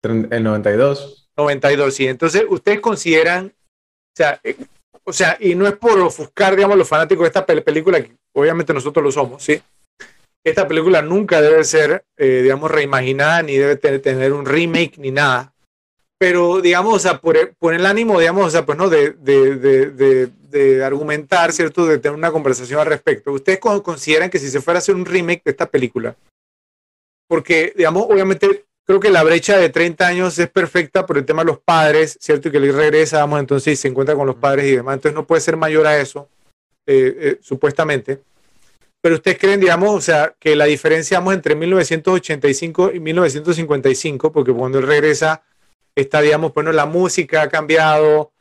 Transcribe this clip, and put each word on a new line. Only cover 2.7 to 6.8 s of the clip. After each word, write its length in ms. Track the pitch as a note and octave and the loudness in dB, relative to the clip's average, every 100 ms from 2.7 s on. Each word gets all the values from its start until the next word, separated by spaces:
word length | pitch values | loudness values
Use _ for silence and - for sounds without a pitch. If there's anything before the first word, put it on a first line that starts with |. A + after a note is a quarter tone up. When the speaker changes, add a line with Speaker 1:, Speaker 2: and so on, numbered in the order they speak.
| G#3 | -2
Speaker 2:
consideran, 680 | A3+ G3+ - D#3 D#3+ F3+ F#3+ | -2 -4 0 0 2 -2 -8
o 720 | _ _ _ _ _ _ - | _ _ _ _ _ _ -2
sea, 240 | D3+ - | -2 -2
eh, 140 | B2 C3+ - _ _ _ | -10 -12 -16 _ _ _
o 80 | - | -12
sea, 240 | F3 F3 E3+ | -2 -2 0
y 140 | G3+ | -2
no 120 | F3 G3+ | 0 0
es 80 | |
por 240 | G3+ A#3 G3+ | 0 2 2
ofuscar, 540 | F3 - D3+ - F#3+ F#3+ | 2 -4 -16 -2 0 2
digamos, 200 | G3 | 4
los 120 | G3+ | 2